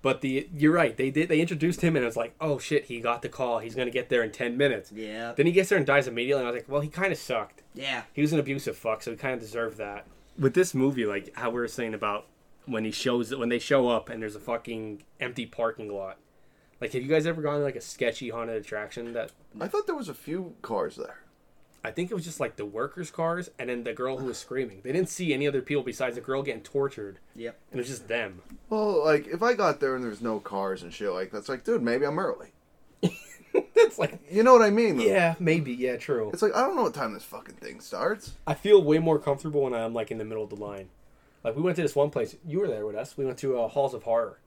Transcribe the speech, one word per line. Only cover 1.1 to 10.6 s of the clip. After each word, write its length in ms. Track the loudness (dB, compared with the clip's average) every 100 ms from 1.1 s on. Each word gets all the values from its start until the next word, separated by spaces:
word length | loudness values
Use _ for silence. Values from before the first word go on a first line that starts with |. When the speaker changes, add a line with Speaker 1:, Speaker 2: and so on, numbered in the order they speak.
Speaker 1:
did. 180 | 2 2
They 120 | 2
introduced 400 | 2 2 0 2
him, 160 | 2 4
and 60 |
it 20 | 2
was 100 | -2
like, 180 | -4 -4
"Oh 180 | -2 -2
shit, 260 | 0 -2
he 160 | 0 -4
got 200 | -2 -2
the 60 | -4
call. 300 | -4 -2 -2
He's 160 | -2
gonna 160 | -4 -2
get 200 | -2 2
there 120 | 2
in 80 | 2
ten 260 | -2 -4 2
minutes." 360 | 2 2 -6
Speaker 2:
Yeah. 400 | -12 -10 -8 -8 2
Speaker 1:
Then 100 | 4
he 60 |
gets 180 | 6 4
there 80 | 2
and 80 | 6
dies 200 | 4 4
immediately. 340 | -2 0 2
And 60 | 0
I 40 |
was 80 | -4
like, 80 | -2
"Well, 120 | -2
he 60 | -2
kinda 280 | -2 -2 -2
sucked." 460 | -4 -4 -4 -14 -20
Speaker 2:
Yeah. 280 | -10 -6 -6 -8
Speaker 1:
He 80 | 0
was 100 | 2
an 60 | 2
abusive 380 | 0 -4 -6 -4
fuck, 260 | -4 -4
so 80 | -6
he 60 | -6
kinda 220 | -4 -6
deserved 380 | -6 -4 -4 -6
that. 280 | -10 -10 -16 -20 -20 0
With 160 | 2
this 180 | 4